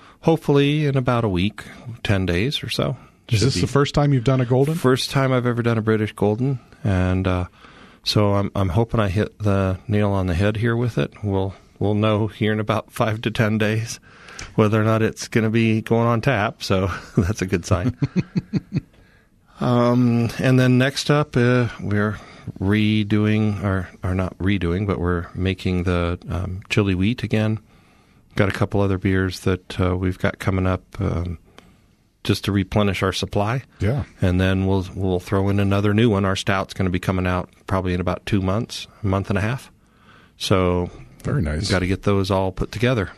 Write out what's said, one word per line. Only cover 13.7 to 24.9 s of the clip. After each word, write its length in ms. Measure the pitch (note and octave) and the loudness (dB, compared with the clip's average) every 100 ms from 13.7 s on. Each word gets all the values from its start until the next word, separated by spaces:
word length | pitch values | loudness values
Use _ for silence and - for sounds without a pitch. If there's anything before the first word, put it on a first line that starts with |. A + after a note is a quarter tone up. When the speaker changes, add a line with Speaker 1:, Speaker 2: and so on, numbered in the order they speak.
| A2 A2+ - - - - - - - | 0 -4 -10 -16 -20 -20 -18 -4 2
Speaker 1:
whether 220 | G#2+ A2 | 2 4
or 60 | |
not 160 | G#2+ A2 | 2 2
it's 260 | A2 - - | 0 -2 -4
gonna 200 | A#2+ A2 | 0 2
be 320 | A2+ A2+ A2 | 2 2 0
going 260 | - A2+ A#2 | 0 0 2
on 140 | A#2 | 2
tap, 420 | C#3+ A2+ A2 - | 0 0 0 -4
so 280 | - F#2+ F#2 - | -2 0 0 -4
<laughs> 120 | - - | -4 0
that's 240 | E2+ - | 0 -2
a 60 | F#2 | -2
good 180 | F#2+ | -2
sign. 320 | - F2 B2 - | 0 0 0 -2
Speaker 2:
<laughs> 40 | C#3 F3+ - F#3 - G3+ - F#3 - - - _ _ _ _ - | -2 -2 -4 -6 -6 -6 -6 -6 -8 -12 -20 _ _ _ _ -4
Speaker 1:
Um, 680 | C3 B2 B2 B2 B2 A#2 A#2 - | 0 2 4 4 4 2 0 0
and 200 | C3 B2+ | 2 4
then 200 | B2+ B2 | 4 4
next 320 | C3+ - - | 2 0 0
up, 260 | D3 D3 B2+ | 0 2 2
uh, 320 | A#2+ B2 A#2+ - | 2 2 0 -4
we're 340 | G2 G#2 G#2 G2+ - - - - | -4 -2 -2 -4 -12 -18 -16 -4
redoing, 1040 | F#2+ G#2+ G#2+ G#2+ G#2 G#2 G#2+ G#2+ G#2+ G2+ | 0 2 2 2 2 2 2 2 0 0
or, 280 | G2+ F#2+ F2+ - | -2 -2 -4 -8
or 120 | F#2+ | -4
not 220 | F#2 F2+ - | -2 -2 -2
redoing, 480 | F#2 G2+ E2+ F2+ | -2 0 0 -2
but 120 | G2+ | -2